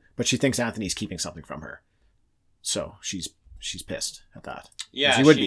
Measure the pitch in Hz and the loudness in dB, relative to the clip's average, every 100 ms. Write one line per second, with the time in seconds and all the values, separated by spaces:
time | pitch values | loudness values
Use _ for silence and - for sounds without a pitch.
0 | _ - 117 127 139 120 117 107 98 - | _ -4 -2 0 0 0 -2 -4 -6 -4
1 | 104 87 - 82 - - - - _ _ | -6 -6 -8 -10 -14 -12 -12 -16 _ _
2 | _ _ _ _ _ _ - 104 - - | _ _ _ _ _ _ -6 -6 -6 -10
3 | - 92 80 - _ - - 85 - - | -10 -8 -10 -14 _ -14 -12 -10 -10 -8
4 | - - _ - - - - - - 123 | -8 -10 _ -18 -14 -14 -14 -16 -12 0
5 | 139 123 143 147 | 4 8 8 8